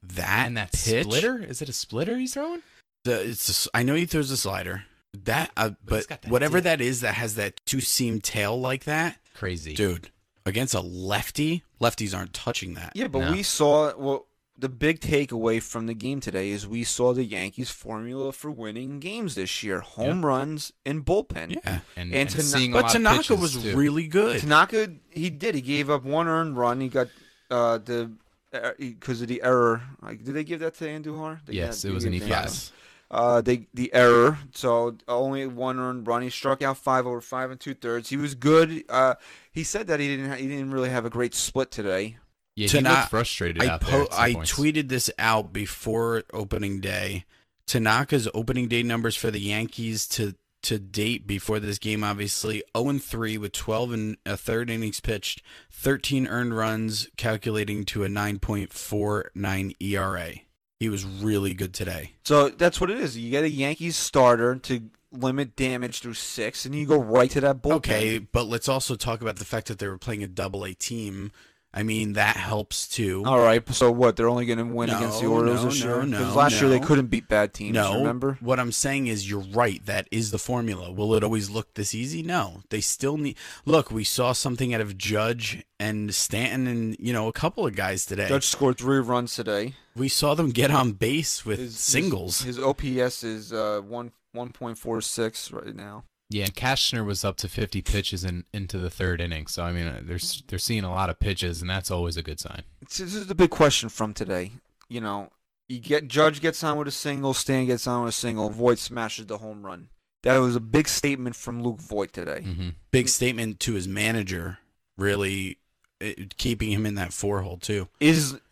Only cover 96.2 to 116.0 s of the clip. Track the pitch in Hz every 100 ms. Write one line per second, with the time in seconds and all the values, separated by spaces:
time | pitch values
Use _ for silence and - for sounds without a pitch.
96.2 | _ 107 95 - 127 135 - 120 107 98
97.2 | 101 92 95 - 107 101 87 104 95 95
98.2 | 92 87 - 104 95 95 90 - 92 85
99.2 | 87 82 78 - 87 87 85 62 80 87
100.2 | - - - 92 - 113 95 90 95 -
101.2 | 104 92 90 85 87 95 90 90 87 80
102.2 | 80 76 - - - - - - 185 208
103.2 | 196 180 175 - 151 - 113 - 110 104
104.2 | 98 92 87 120 _ _ _ 120 110 101
105.2 | 98 _ _ _ _ 127 113 147 147 123
106.2 | 156 143 160 156 160 151 143 139 151 143
107.2 | 139 131 - 131 127 120 127 123 117 -
108.2 | 123 110 107 107 120 117 - 120 113 -
109.2 | 107 107 110 107 98 87 85 - _ _
110.2 | 127 131 127 120 113 139 151 - 143 139
111.2 | 123 117 - 120 120 113 - 104 95 -
112.2 | 85 73 - 87 90 80 - 131 127 -
113.2 | 127 117 113 101 - 107 92 95 107 113
114.2 | 98 90 85 90 _ _ _ - 98 101
115.2 | 98 98 95 - _ _ _ _